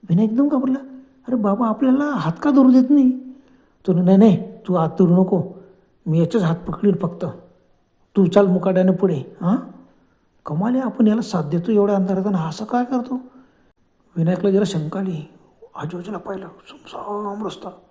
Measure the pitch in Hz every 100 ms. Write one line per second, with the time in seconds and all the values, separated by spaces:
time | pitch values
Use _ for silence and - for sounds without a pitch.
0 | - 170 220 233 285 285 262 269 - -
1 | - _ - 247 202 196 233 214 262 262
2 | 294 262 160 165 294 277 262 254 254 294
3 | 254 254 - - _ _ _ _ - 175
4 | 180 190 220 180 - - - 180 160 -
5 | 180 175 185 185 151 - - _ _ _
6 | - 160 165 233 170 165 - 165 208 180
7 | 175 - 170 - - _ _ _ _ _
8 | _ - 185 202 196 180 170 185 185 185
9 | 196 156 - - 170 240 - - - _
10 | _ _ _ _ - 151 214 254 254 -
11 | 214 220 - 175 143 170 175 208 202 202
12 | 185 190 196 190 160 - 220 247 247 262
13 | 233 254 - - _ _ _ _ _ _
14 | _ - 165 180 202 196 202 165 151 190
15 | 190 165 151 - _ _ - - 160 175
16 | 175 190 - 190 180 170 - - - -
17 | - 208 208 202 208 - 190 180 _